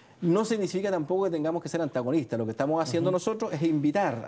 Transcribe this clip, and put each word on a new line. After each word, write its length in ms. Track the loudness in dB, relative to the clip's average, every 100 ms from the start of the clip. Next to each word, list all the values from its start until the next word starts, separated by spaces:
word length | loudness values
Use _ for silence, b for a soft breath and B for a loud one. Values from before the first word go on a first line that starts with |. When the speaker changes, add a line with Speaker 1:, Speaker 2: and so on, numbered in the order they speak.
| B B
Speaker 1:
No 220 | 2 2
significa 440 | 2 0 0 -2 0
tampoco 360 | -2 0 0
que 60 | 0
tengamos 300 | 0 -2 -2
que 60 | -4
ser 140 | -4
antagonistas. 560 | -2 -2 0 0 0 -2
Lo 60 |
que 80 | -2
estamos 280 | -2 0 0
haciendo 300 | 0 0 2
Speaker 2:
Ujú. 60 | 2
Speaker 1:
nosotros 360 | 0 -2 -4
es 80 | 0
invitar 600 | 2 2 2 2 0 -2